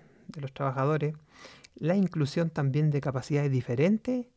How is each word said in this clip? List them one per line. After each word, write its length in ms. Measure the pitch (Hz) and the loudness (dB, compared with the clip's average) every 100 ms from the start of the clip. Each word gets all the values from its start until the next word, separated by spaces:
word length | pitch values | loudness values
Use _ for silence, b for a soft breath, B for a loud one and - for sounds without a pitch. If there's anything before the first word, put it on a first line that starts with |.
| B B B | B B B
de 140 | 151 | -12
los 120 | 139 | -10
trabajadores, 640 | - 139 131 139 156 147 156 B B B B B - | -4 -4 0 0 0 -2 -6 B B B B B -4
la 200 | 151 196 | 0 2
inclusión 540 | 180 160 143 170 165 | 2 0 -2 0 -2
también 420 | - 139 143 156 | 0 0 2 2
de 100 | 139 | 2
capacidades 500 | 147 123 - 147 143 | -2 -4 0 0 2
diferentes, 760 | 131 123 120 175 214 - 254 240 | 0 0 2 2 2 0 -4 -6